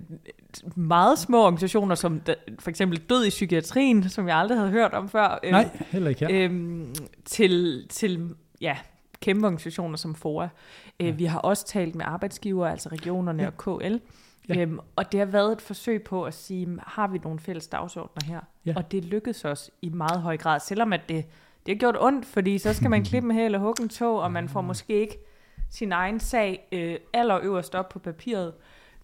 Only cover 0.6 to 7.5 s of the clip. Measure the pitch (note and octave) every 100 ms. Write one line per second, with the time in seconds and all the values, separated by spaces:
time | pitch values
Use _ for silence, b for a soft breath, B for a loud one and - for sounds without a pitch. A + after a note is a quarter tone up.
0.6 | - F3 E3 E3+ G3+ D#4 - A#3+ G3+ E3+
1.6 | F#3 G#3+ G3+ E3+ F3 D#3 - - - A2
2.6 | - E3 F#3+ E3 - B3 G#3+ - F#3 E3+
3.6 | D#3 B3+ C4+ A3 F#3 - F3+ D#3+ G3+ A#3+
4.6 | G3 G#3+ A3 - G3 A3 G3 - - F#3
5.6 | A3+ - - F#3+ E3 C3 D#3 F#3+ F#3 F3+
6.6 | E3+ E3+ D3+ C#3+ B2+ - - - G3